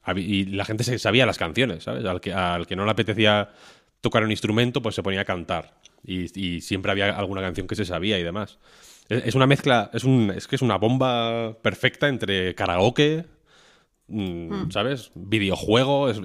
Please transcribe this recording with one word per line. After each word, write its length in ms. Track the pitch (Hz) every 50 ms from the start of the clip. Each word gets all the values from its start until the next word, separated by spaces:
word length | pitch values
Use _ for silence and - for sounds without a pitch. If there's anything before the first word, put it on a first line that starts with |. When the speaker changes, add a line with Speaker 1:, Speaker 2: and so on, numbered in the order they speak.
Speaker 1:
hab-, 160 | _ - 92 95
y 280 | 92 98 104 98 98
la 180 | 92 98 98 98
gente 200 | - 110 110 117
se 140 | 117 127 107
sabía 280 | - 110 101 123 131
las 120 | 110 92 -
canciones, 460 | 95 85 76 113 131 120 87 80 -
¿sabes? 200 | - 120 131 117
Al 160 | 92 90 92
que, 120 | - 98
al 340 | 90 95 92 87 87 87 85
que 100 | - 95
no 80 | 92 98
le 60 | 107
apetecía 600 | 107 107 110 110 104 110 110 107 104 104 101 - - - - - - _ _ _ _ _
tocar 240 | - 117 - 117 107
un 60 | 110
instrumento, 520 | 107 - - 104 104 113 123 123 120 139
pues 120 | 113 110 95
se 80 | -
ponía 180 | 85 98 95 95
a 20 | 98
cantar. 500 | - 95 90 82 - 92 82 76 - _ _ _ - _ _ -
Y, 340 | - 92 92 87 82 - 95
y 200 | 98 90 87 82
siempre 320 | - - 101 95 92 98
había 240 | 98 98 98 101 -
alguna 260 | 95 101 92 98 95
canción 240 | 95 92 82 95 90
que 80 | - -
se 100 | 107 104
sabía 340 | 87 90 82 87 107 107 92
y 40 |
demás. 360 | 85 85 85 107 101 - - _ _ _ - - - - - - _ _
Es, 180 | 107 123 -
es 80 | 117 110
una 120 | 135 131
mezcla, 440 | 135 143 - - 143 123 117 101 -
es 120 | - 117 120
un, 280 | 131 131 123 110 98 90
es 120 | 87 - -
que 80 | -
es 60 | 127
una 140 | 131 120 101
bomba 840 | 95 104 113 127 131 131 127 123 117 113 113 117 117 113 110 110 -
perfecta 460 | - 110 101 - - 123 - - 156 143
entre 460 | 135 110 - 98 98 95 92 90 85
karaoke, 720 | - 101 92 87 87 95 120 123 - 147 151 156 160 170 - - _ _ _ _ _ _ _ _ _ _ _ _ _ _ -
mm, 380 | 95 107 98 92 85 85 85 80
Speaker 2:
Mm. 220 | - 98 - -
Speaker 1:
¿sabes? 400 | - 101 104 127 143 123 - - _
Videojuego, 960 | 87 90 98 107 110 98 95 90 - - - 110 120 131 135 143 139 143 131
es, 100 | 107 107 92